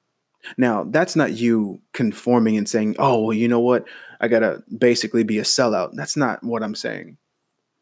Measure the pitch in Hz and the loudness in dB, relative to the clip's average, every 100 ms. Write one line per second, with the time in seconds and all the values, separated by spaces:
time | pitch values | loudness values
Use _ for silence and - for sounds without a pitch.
0 | _ _ _ _ - - 123 107 78 143 | _ _ _ _ -10 -2 0 0 0 0
1 | 180 165 123 113 117 113 101 95 _ - | 0 0 0 0 2 2 0 -6 _ -4
2 | 113 104 - 123 113 107 104 113 107 - | -2 -2 2 4 4 2 0 0 0 0
3 | 135 117 110 110 117 120 120 120 - - | 0 2 0 0 2 2 2 2 -2 -14
4 | - - 120 113 110 - - 110 123 120 | -20 -6 0 2 2 -2 -10 0 2 2
5 | 107 117 110 107 101 - 123 101 90 127 | 0 0 0 0 0 0 2 0 -4 -6
6 | 151 151 131 - 120 113 107 107 120 104 | -6 -2 -2 -4 -6 -6 -6 -8 -8 -10
7 | - - _ _ _ _ _ _ | -14 -20 _ _ _ _ _ _